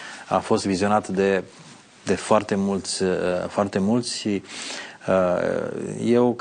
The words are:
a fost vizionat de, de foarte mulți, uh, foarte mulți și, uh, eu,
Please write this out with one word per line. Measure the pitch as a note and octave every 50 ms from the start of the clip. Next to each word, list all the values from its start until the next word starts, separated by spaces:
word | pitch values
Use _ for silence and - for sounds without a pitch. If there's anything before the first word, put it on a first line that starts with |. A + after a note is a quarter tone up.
| - - - - - -
a | - F#2
fost | G2 - A2+ G#2 -
vizionat | G2 F#2+ F2 G2+ G2+ G#2+ G#2+ G#2 -
de, | F#2+ F#2 G2 G2 G2 F#2 F2 - - - - - - - - - - - -
de | - F#2+
foarte | F2 - - A2 G#2+ G#2 - G#2+
mulți, | G2 G2 G2 G2 F#2+ F2 - - - F#2+
uh, | F#2 F#2 E2 E2+ F2+ F2+ F2+ F2 F2
foarte | - - G#2 G2+ - G2+
mulți | F#2+ G2+ A2+ B2 A#2+ - - -
și, | - A2 G2+ F#2+ - - - - - - - - - - - - - -
uh, | F#2+ F#2+ F#2 F2+ F2+ F2 E2+ E2+ F2 E2 E2 - - - - - G#2 G#2+ G#2+
eu, | A2 A#2+ A#2+ B2 B2 A2+ -